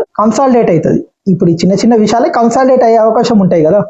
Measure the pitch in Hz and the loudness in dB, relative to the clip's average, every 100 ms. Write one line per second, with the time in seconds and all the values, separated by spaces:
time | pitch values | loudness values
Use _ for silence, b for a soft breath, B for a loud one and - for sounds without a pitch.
0 | 453 - 220 220 269 240 202 160 - - | -4 -4 -2 0 0 0 0 0 -2 -4
1 | - _ 196 180 170 165 180 196 226 233 | -6 _ -4 -2 0 0 -2 0 0 0
2 | 214 233 311 240 233 269 262 254 233 226 | 0 0 -2 -2 -2 0 0 2 2 2
3 | 220 226 233 214 185 175 156 202 - | 2 0 0 0 2 0 2 0 -2